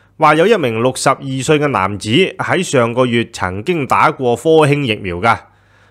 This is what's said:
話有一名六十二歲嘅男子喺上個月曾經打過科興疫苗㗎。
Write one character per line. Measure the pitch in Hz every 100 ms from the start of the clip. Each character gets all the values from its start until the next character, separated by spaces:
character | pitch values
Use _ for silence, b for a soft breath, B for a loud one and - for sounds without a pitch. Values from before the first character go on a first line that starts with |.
| b b
話 | 151
有 | 156 185
一 | 220
名 | 127 110
六 | 127
十 | 127 143
二 | 131 139 131
歲 | 127 151
嘅 | 147
男 | 117 95 101
子 | 107
喺 | 135 180 - - 151
上 | 185 135 117
個 | 117 127
月 | 117 110
曾 | - 92 95
經 | 107 175 131
打 | 101 139
過 | 147 123 117
科 |
興 | 165 160 147 143
疫 | 135 107
苗 | 98 87
㗎。 | 113 104 - b b b b